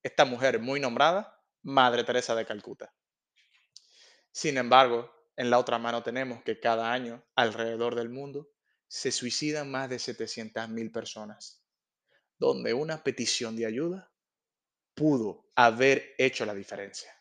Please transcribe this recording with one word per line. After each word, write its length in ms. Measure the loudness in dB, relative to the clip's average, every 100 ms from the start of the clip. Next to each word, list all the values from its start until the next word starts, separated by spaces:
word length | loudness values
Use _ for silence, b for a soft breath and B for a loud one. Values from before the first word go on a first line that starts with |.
Esta 240 | -2 2 2
mujer 340 | 4 0 0
muy 200 | -2 -2
nombrada, 600 | -2 4 4 4 -4 _ _ _
Madre 420 | 0 4 6 4
Teresa 300 | 0 -2 0
de 100 | -4
Calcuta. 480 | -4 -10 -12 -16 -18 _ _ _ _ _ b b b b b b b b b
Sin 260 | -6 -2 -2
embargo, 520 | 8 8 8 2 -4 _ _ -4
en 120 | 2
la 100 | 4
otra 200 | 4 -2
mano 240 | -2 -4
tenemos 400 | -4 -6 -6 -8
que 180 | -8 -2
cada 320 | 0 0 0
año, 320 | -4 -6 -12 _
alrededor 600 | 0 0 0 -6 -2 -4
del 160 | -4 -6
mundo, 400 | -10 -12 -14 -16 _ _ _ _
se 260 | -6 -4
suicidan 580 | -4 -4 -4 -4 -6 -6
más 180 | -6 -6
de 100 | -6
setecientas 680 | -8 -8 -8 -8 -10 -8 -8
mil 240 | -8 -6
personas, 720 | -8 -10 -14 -16 -16 -20 _ _ _ _ _ _ _ _ _
donde 360 | 0 0 -2
una 280 | -2 -4 -4
petición 540 | -4 -4 -4 -4 -4 -4
de 80 |
ayuda 480 | -4 -4 -4 -6 -14 _ _ _ _ _ _ _ _
pudo 580 | 0 2 2 0 -6 _ 6
haber 580 | 6 8 4 4 -2 0
hecho 260 | 0 0
la 80 | -6
diferencia. 580 | -8 -10 -12 -12 -14 -18 _